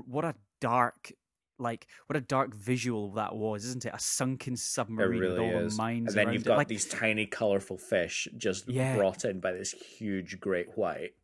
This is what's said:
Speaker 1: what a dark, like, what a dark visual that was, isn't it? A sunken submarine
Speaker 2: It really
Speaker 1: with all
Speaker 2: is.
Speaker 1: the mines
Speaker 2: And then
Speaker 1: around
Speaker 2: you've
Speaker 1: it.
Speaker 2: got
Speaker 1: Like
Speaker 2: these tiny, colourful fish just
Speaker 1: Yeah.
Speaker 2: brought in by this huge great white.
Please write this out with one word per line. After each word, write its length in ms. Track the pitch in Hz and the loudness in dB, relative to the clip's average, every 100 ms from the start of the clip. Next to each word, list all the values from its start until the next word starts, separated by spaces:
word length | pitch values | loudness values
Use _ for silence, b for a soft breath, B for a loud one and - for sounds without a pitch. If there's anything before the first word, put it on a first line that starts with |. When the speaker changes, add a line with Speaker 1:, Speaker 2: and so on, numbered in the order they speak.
| 127 | -4
Speaker 1:
what 180 | 135 | -2
a 100 | 165 - _ - | -2 -4 _ -4
dark, 520 | 123 123 120 - - - _ _ _ - | 2 4 4 0 -20 -20 _ _ _ -6
like, 280 | 120 117 - B B | -4 -4 -10 B B
what 100 | 147 | -4
a 40 | |
dark 340 | 123 135 131 | 2 2 2
visual 580 | 104 101 127 120 113 104 | -2 0 0 2 -2 -2
that 200 | 104 104 | -2 -4
was, 300 | 107 110 104 | -2 -2 -2
isn't 220 | 117 127 120 | -4 -6 -6
it? 60 | |
A 60 | 110 | -4
sunken 580 | - - 131 127 - 120 | -2 0 0 -2 -4 -4
submarine 600 | - - 107 110 95 90 | -4 -4 -2 2 2 2
Speaker 2:
It 100 | 92 | 2
really 60 | |
Speaker 1:
with 220 | 90 113 | 2 2
all 60 | 110 107 | 2 0
Speaker 2:
is. 100 | 107 | 0
Speaker 1:
the 60 | |
mines 260 | 113 117 113 | -2 0 0
Speaker 2:
And 80 | 104 | 4
then 100 | 110 | 4
Speaker 1:
around 80 | |
Speaker 2:
you've 80 | 120 | 2
Speaker 1:
it. 40 | 113 | 4
Speaker 2:
got 100 | - | 4
Speaker 1:
Like 100 | 143 | 4
Speaker 2:
these 180 | 107 - | 0 -4
tiny, 400 | - 113 107 107 | 0 2 2 0
colourful 520 | - 107 98 - 92 | 2 2 2 0 -10
fish 500 | - 98 82 - - 117 | 0 0 2 -2 -6 -2
just 320 | 110 92 - | -2 -2 -2
Speaker 1:
Yeah. 260 | 127 131 120 | 0 2 4
Speaker 2:
brought 280 | 95 - | 4 2
in 160 | 117 95 | -2 -2
by 100 | 92 | -2
this 200 | 92 98 | -2 -6
huge 680 | - - - 107 95 85 92 | -8 -14 -6 -2 -2 -4 -6
great 360 | 98 90 87 - | 0 0 0 -2
white. 360 | 92 71 82 _ | -2 -2 -8 _